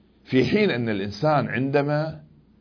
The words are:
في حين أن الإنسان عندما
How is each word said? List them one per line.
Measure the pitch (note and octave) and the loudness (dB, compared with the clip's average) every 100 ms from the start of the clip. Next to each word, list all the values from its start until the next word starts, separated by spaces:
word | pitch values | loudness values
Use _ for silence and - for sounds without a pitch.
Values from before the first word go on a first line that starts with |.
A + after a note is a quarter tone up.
| _ _ | _ _
في | - B2+ | -2 2
حين | - G#3 G3+ | 2 2 2
أن | B2 A#2 | 0 -2
الإنسان | G#2 G2+ G2+ D3+ D3 A2 | -4 -6 -2 0 2 0
عندما | G#2+ C3+ C#3+ C#3+ D3 D#3 - - - _ _ | -2 0 0 0 -2 -4 -10 -18 -20 _ _